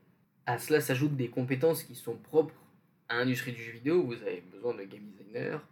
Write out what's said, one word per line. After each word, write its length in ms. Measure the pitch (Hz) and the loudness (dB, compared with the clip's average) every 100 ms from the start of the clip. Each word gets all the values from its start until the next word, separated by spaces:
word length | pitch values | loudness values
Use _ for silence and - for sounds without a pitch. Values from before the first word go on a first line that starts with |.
| _ _ _ _ | _ _ _ _
À 140 | - 120 | -2 -2
cela 240 | - 151 | 4 4
s'ajoutent 340 | 139 127 147 139 | 4 2 2 2
des 120 | 117 | -2
compétences 540 | - 127 131 165 156 | -2 -2 2 4 2
qui 120 | - | -4
sont 220 | 120 - 113 | -10 -8 -8
propres 380 | - 156 151 - - _ _ _ - | 0 4 4 0 -20 _ _ _ -4
à 80 | 117 | 0
l'industrie 360 | 127 127 131 | 2 0 -4
du 100 | 117 | -8
jeu 100 | 117 | -10
vidéo. 300 | 117 131 180 | -4 2 4
Vous 180 | 135 117 | 2 -2
avez 200 | 101 90 | -4 -6
besoin 320 | - 95 120 | -8 -6 -4
de 100 | 110 | -4
game 220 | 98 104 104 - | -8 -12 -16 -18
designers, 420 | 101 117 143 151 - | -10 -6 -4 -4 -8